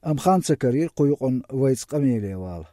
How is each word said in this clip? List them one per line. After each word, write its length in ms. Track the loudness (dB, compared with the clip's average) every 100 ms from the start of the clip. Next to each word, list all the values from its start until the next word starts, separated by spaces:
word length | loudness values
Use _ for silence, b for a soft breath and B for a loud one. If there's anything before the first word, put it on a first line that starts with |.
Am 140 | -2 0
khansa 400 | 2 2 2 0
karir 320 | 2 0 -2
quyuqon 540 | 0 2 2 0 -2 -4
vayts 340 | -2 0 0
qameleval. 760 | -2 0 0 0 -2 -8 -8 -10 -12